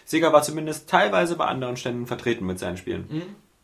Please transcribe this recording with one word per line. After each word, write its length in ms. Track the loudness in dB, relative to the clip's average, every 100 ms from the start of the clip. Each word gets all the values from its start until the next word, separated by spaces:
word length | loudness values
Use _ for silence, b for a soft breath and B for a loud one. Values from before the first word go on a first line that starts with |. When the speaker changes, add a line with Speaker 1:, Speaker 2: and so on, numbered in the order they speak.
| -2
Speaker 1:
Sega 260 | 2 6
war 120 | 6
zumindest 440 | 4 -4 -6 -8 0
teilweise 480 | 2 4 2 2 0
bei 100 | -2
anderen 320 | -2 -4 -4
Ständen 280 | -4 -6 -6
vertreten 400 | -2 -2 0 -2
mit 140 | -4
seinen 180 | -6 -8
Spielen. 300 | -6 -6 -6
Speaker 2:
Mhm. 120 | -8 -8 -16 _ _